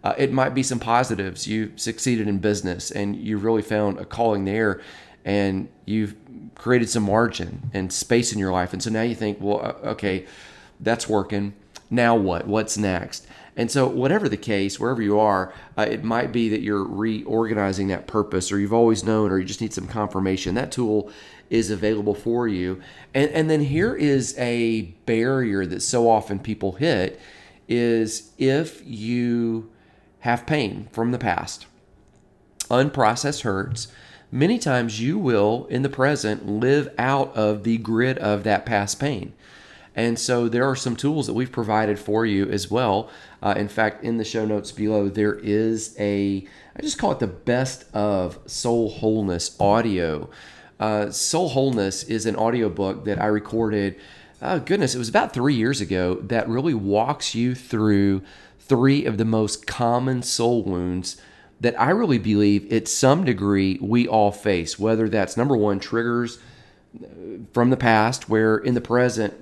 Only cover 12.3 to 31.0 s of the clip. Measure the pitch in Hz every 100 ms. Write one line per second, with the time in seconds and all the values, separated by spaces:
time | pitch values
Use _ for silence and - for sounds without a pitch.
12.3 | 85 - 107 107 107 104 90 - - -
13.3 | - - - 113 139 127 117 131 202 208
14.3 | 104 - 101 98 - 110 123 104 104 107
15.3 | 95 92 - - - 107 113 107 117 -
16.3 | 123 113 110 104 101 95 101 113 107 -
17.3 | 110 113 107 98 95 98 92 - 110 104
18.3 | 95 90 101 101 113 117 110 92 110 104
19.3 | 95 92 98 110 - 92 110 104 98 95
20.3 | 95 92 101 135 - 117 107 101 - -
21.3 | - - 113 98 104 104 110 104 101 117
22.3 | 117 120 95 90 95 - - - 135 147
23.3 | 160 156 156 143 147 208 - 147 139 117
24.3 | - 123 120 117 110 92 - - 113 120
25.3 | 135 120 98 92 90 - 123 117 110 107
26.3 | 101 - 107 98 92 160 117 90 - -
27.3 | - - - - 120 120 117 110 110 -
28.3 | - 135 139 160 - - 110 110 120 120
29.3 | 120 117 113 110 _ _ _ _ _ 120
30.3 | 123 - 151 107 95 107 -